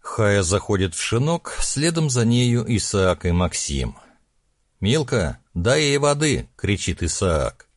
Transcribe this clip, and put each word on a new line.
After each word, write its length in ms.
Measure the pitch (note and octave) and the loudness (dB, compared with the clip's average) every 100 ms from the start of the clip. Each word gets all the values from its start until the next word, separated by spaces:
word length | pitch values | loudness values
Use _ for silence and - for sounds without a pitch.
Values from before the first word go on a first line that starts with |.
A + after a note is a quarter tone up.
| - - | -10 0
Кая 280 | G#2 G2+ | 2 2
заходит 520 | F2 G2 - G2+ F#2+ - | 2 -2 0 0 0 -4
в 60 | |
шинок, 560 | - A#2 C#3+ E3+ - - | -4 0 0 -2 -6 -4
следом 500 | - - D#3 E3 D#3 | -4 0 -2 0 0
за 140 | B2 | 2
нею 400 | A#2 A#2+ B2 A#2+ - A2 | 2 4 4 2 0 -2
Исаак 480 | - G2+ F#2 F2 F2+ | 0 2 2 2 0
и 80 | |
Максим. 640 | F2 F2+ - - C#2 A#1+ - - _ _ _ _ _ _ _ | 0 0 -2 -6 -4 -6 -8 -20 _ _ _ _ _ _ _
"Милка, 600 | G2 D3 C3 B2 D#2+ B1+ _ | 0 0 0 -2 -2 -6 _
дай 280 | - F2+ C#3+ | -4 0 2
ей 160 | D3+ C#3 | 2 2
воды!" — 500 | C#3+ C#3+ D3+ G#2+ - - | 2 2 0 -2 -6 -8
кричит 480 | - G2+ - E2+ | -2 -2 -2 -4
Исаак. 640 | E2 - F#2+ D#2+ A#1+ - - | -4 -2 0 0 -2 -6 -20